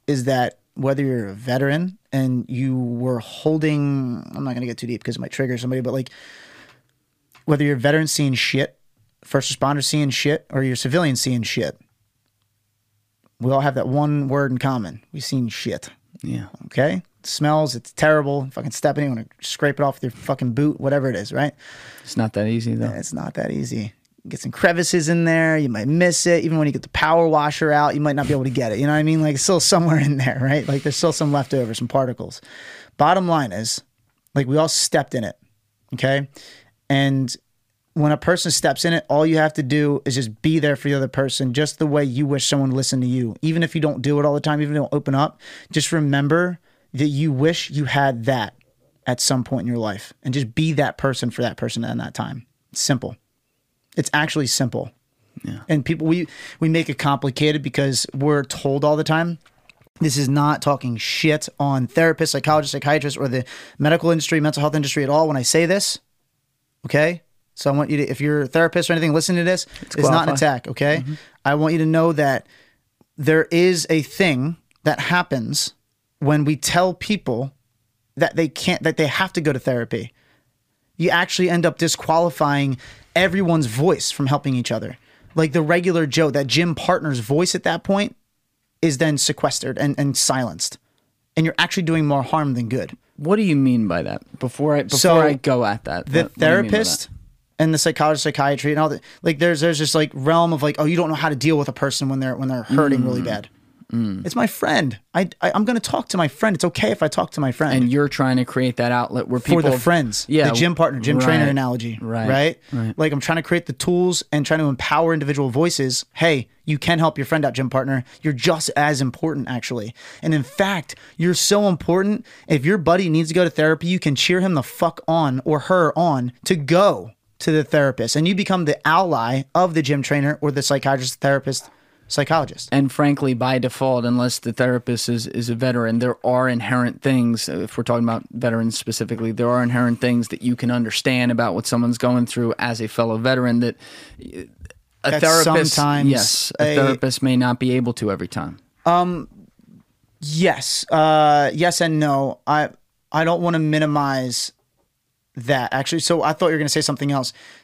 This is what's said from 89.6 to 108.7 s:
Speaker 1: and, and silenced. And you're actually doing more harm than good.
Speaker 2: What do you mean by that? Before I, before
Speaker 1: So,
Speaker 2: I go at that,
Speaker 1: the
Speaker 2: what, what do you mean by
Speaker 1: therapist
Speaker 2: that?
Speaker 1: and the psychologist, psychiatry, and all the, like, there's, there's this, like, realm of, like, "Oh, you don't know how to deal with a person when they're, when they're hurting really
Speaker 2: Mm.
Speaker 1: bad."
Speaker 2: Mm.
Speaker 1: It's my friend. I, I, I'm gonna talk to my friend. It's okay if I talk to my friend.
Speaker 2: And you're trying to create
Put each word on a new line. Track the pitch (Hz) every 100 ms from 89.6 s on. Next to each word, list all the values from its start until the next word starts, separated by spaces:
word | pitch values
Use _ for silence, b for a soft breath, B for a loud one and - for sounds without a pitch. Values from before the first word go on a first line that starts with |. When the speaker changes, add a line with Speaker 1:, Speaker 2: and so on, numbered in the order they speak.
| 135 -
Speaker 1:
and, | 143 139
and | 139 131
silenced. | - 131 117 82 - - _ _ _ _ _ -
And | 160
you're | -
actually | 170 -
doing | 165 165 147
more | 139
harm | 123 160 147 123
than | 113
good. | 127 85 - _ -
Speaker 2:
What | 147 208
do |
you | 202 143
mean | 135 120 104
by | 85
that? | 55 50 - -
Before | 127 - 151 147
I, |
before | 107 139
Speaker 1:
So, | 180 165
Speaker 2:
I | 151 139
go | 143 123
at | 107 104 -
that, | 85 -
Speaker 1:
the | 151
Speaker 2:
what, | 170
what | -
do | 156
you |
mean | 185
by | -
Speaker 1:
therapist | 208 220 - -
Speaker 2:
that? | - - _ _ -
Speaker 1:
and | 160
the | 156
psychologist, | 170 147 151 156
psychiatry, | 156 143 139 139 143
and | 151
all | 156
the, | 143 B B
like, | 170 147
there's, | 175 156
there's | 170 151
this, | 151
like, | 160 156 139
realm | 135 165 170
of, | 156
like, | 147 147
"Oh, | 151
you | 170
don't | 160
know | 151
how | 156
to | 143
deal | 143 156
with | 139
a |
person | 120 139 - 135
when | 135
they're, | 131 123
when | 131
they're | 127
hurting | 110 139 143 131 127
really | 123
Speaker 2:
Mm. | 117
Speaker 1:
bad." | 104 - _ _ _ -
Speaker 2:
Mm. | 117 107 95 175
Speaker 1:
It's | 240
my | 233
friend. | - - 226 143 104 _
I, | 170 185 -
I, | 175
I'm | - 214
gonna | 233
talk | - 285 -
to | 185
my | 151
friend. | - 220 175
It's |
okay | 175 - 214
if | 208
I | 151
talk | - 175
to | -
my | 135
friend. | - 156 131
Speaker 2:
And | 123
you're | 143 143
trying | - 131 127
to | 123
create | 131 127